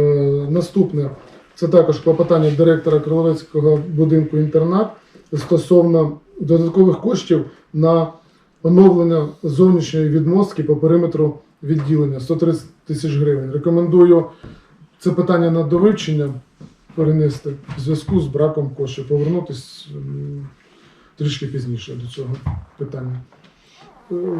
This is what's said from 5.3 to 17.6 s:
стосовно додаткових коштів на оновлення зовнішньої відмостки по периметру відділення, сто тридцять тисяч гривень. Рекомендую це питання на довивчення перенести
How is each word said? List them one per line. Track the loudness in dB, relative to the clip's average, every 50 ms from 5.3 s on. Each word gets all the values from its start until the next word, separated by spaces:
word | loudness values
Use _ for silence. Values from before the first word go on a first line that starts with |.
| -8
стосовно | -8 -2 0 0 -2 2 4 4 4 4 4 2 2 0 0 -4 -10 _ _ _ -10
додаткових | -2 0 2 2 2 0 4 4 4 4 4 0
коштів | -2 -2 -2 -2 0 -2 -2 -2 -2 -6 -14 _ _ _
на | -2 0 2 4 4 2 0 -2 -8 -18 _ _ _ _ _ _ _ _
оновлення | 0 4 6 8 8 8 6 4 2 2 2 0 -2 -4 -8 _
зовнішньої | -8 -4 2 4 4 4 4 2 0 -2 -2 -2 0 2
відмостки | 2 0 2 2 2 2 0 0 -2 -6
по | 0 0 0
периметру | 2 2 2 2 2 2 0 0 0 -2 -2 -2 -8 _ _ _ _
відділення, | -4 -4 -4 -2 0 0 0 0 0 -2 -4 -8
сто | -6 -6 -2
тридцять | 0 0 0 -2 -2 -6 -16 _ _ _
тисяч | -10 -8 -6 -4 -4
гривень. | -2 0 0 0 0 -2 -4 -6
Рекомендую | -6 -4 -2 0 0 0 0 2 6 6 6 8 6 4 4 -2 -12 -20 -20 -20 -20 -20 _ _ _ _ -20 _ _ _
це | -4 -4
питання | -2 -2 0 0 0 0 2 0
на | 0 0
довивчення | 0 0 0 2 2 2 0 0 -4 -4 -4 -2 -4 -6 -8 -12 -16 _ _ _ -20 -20 _ _ _ _ -6
перенести | -2 0 0 2 2 0 0 -2 -4 -10 -12 -12 -12